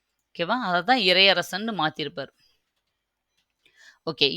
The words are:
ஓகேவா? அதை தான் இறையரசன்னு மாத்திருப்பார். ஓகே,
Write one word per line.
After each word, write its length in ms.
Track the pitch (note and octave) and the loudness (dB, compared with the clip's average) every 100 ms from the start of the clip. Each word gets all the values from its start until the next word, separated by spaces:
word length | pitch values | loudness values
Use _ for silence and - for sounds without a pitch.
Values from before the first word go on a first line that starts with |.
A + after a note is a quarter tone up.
| _ _ _ | _ _ _
ஓகேவா? 320 | - E3+ B3 | -8 -4 -4
அதை 200 | G#3 F3+ | -2 -2
தான் 160 | F3 B3+ | 0 2
இறையரசன்னு 720 | F#3 F3+ G3 F3 E3+ F#3 A3+ | 4 4 4 4 -2 -6 -6
மாத்திருப்பார். 580 | F#3+ D#3 - D3 D3 C3+ _ _ _ _ _ _ _ _ _ _ _ _ _ _ _ - _ - | -4 -4 -4 -10 -10 -14 _ _ _ _ _ _ _ _ _ _ _ _ _ _ _ -20 _ -12
ஓகே, 200 | C3+ C#3 | 0 0